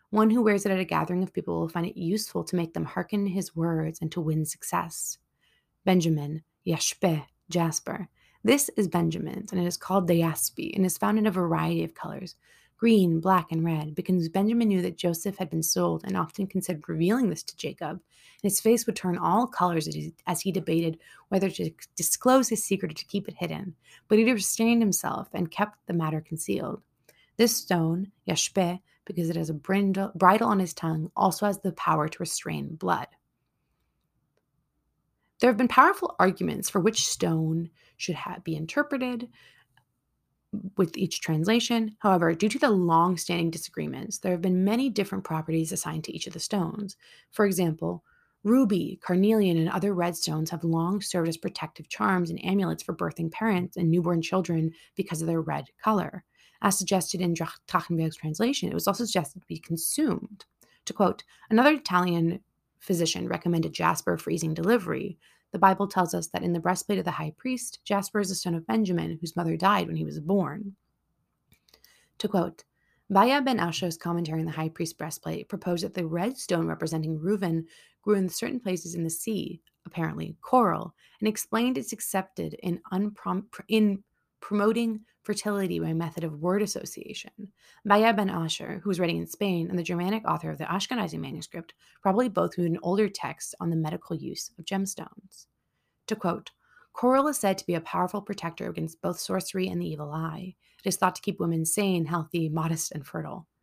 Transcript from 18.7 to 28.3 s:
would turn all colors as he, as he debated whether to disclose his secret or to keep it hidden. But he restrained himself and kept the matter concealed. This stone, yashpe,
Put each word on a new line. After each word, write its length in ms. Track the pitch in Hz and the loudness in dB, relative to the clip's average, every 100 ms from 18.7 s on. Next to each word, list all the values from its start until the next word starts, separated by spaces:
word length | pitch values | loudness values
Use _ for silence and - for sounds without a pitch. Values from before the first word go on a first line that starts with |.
| 233 - | 4 2
would 100 | - | -2
turn 220 | 185 180 | -2 0
all 280 | 170 202 247 | 2 2 0
colors 400 | - 180 165 151 | 0 0 0 -2
as 80 | |
he, 200 | 151 156 - - | -6 -10 -8 -6
as 140 | 165 | -4
he 100 | 196 | -2
debated 480 | 175 165 165 165 160 - - - | -2 0 0 0 -4 -10 -20 -2
whether 220 | 190 190 | 0 0
to 200 | - 165 - - | -2 -6 -8 -12
disclose 540 | - 165 - 254 262 240 | -6 -2 2 6 6 4
his 160 | 214 | 0
secret 280 | - 196 151 | -2 -2 -2
or 20 | |
to 100 | 156 | -8
keep 240 | - 202 196 | -6 -6 -6
it 80 | - | -8
hidden. 380 | 170 156 190 - _ - - | -6 -6 -10 -14 _ -12 2
But 100 | 214 | 6
he 140 | 226 | 6
restrained 480 | 220 - - 226 233 | 4 0 2 4 4
himself 460 | 214 175 - - 185 | 4 2 -2 -6 -6
and 160 | 202 165 | -4 -4
kept 360 | - 208 - - | -2 -4 -4 -4
the 60 | |
matter 280 | 170 156 156 | -2 0 -2
concealed. 600 | 156 160 - 190 - - _ _ _ _ _ - | -4 -8 -4 -4 -4 -8 _ _ _ _ _ 2
This 180 | 226 | 2
stone, 580 | - - 175 160 175 196 _ | 2 2 2 2 0 -4 _
yashpe, 540 | - | -4